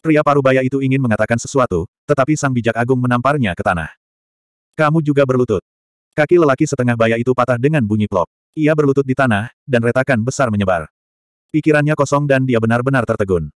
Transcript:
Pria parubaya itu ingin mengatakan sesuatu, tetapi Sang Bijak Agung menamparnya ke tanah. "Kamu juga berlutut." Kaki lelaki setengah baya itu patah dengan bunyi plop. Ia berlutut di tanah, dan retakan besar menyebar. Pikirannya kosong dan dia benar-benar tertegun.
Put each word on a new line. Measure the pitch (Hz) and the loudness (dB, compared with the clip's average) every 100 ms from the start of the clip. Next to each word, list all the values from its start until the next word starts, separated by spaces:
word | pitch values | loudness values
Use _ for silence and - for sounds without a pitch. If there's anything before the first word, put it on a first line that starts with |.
Pria | 160 151 | 2 2
parubaya | 147 143 131 131 | 2 2 2 2
itu | 127 139 | 0 -2
ingin | 135 135 | -2 -2
mengatakan | 123 104 110 117 | 0 -2 -2 -2
sesuatu, | - 139 123 87 85 _ - | -2 -2 0 -2 -6 _ -4
tetapi | 143 131 | -2 0
Sang | 151 139 | 0 -2
Bijak | 123 113 | -2 -2
Agung | 113 120 127 | -2 -2 0
menamparnya | 123 123 131 147 107 | 0 0 0 0 -2
ke | 87 | -2
tanah. | 98 85 78 - _ _ _ _ _ _ _ | -4 -4 -6 -14 _ _ _ _ _ _ _
"Kamu | - 151 160 | -2 0 0
juga | 151 143 135 | 0 0 2
berlutut." | 127 120 95 _ _ _ _ _ | 2 0 -2 _ _ _ _ _
Kaki | - 147 175 | -2 2 4
lelaki | 151 131 156 | 4 2 -2
setengah | 135 123 | -2 -2
baya | 117 113 113 | 0 0 0
itu | 120 | 0
patah | 131 123 120 | 0 0 0
dengan | 135 156 | 0 0
bunyi | 104 107 | 0 0
plop. | 104 98 85 _ _ | 0 -2 -4 _ _
Ia | - 151 156 | -2 0 2
berlutut | 143 135 | 2 2
di | 135 131 | 0 0
tanah, | 131 101 117 _ | 0 0 -4 _
dan | - 123 | -2 0
retakan | 117 127 135 123 | 2 0 0 0
besar | 117 - 127 | -2 -2 -2
menyebar. | 104 98 87 78 _ _ _ _ _ _ | 0 0 -2 -6 _ _ _ _ _ _
Pikirannya | 156 156 151 147 151 | -2 2 2 0 0
kosong | 139 143 147 | 0 0 2
dan | 135 | 0
dia | 131 113 | 2 0
benar-benar | 110 117 127 135 | 0 0 0 -2
tertegun. | 110 110 98 90 76 | -2 -4 0 -2 -4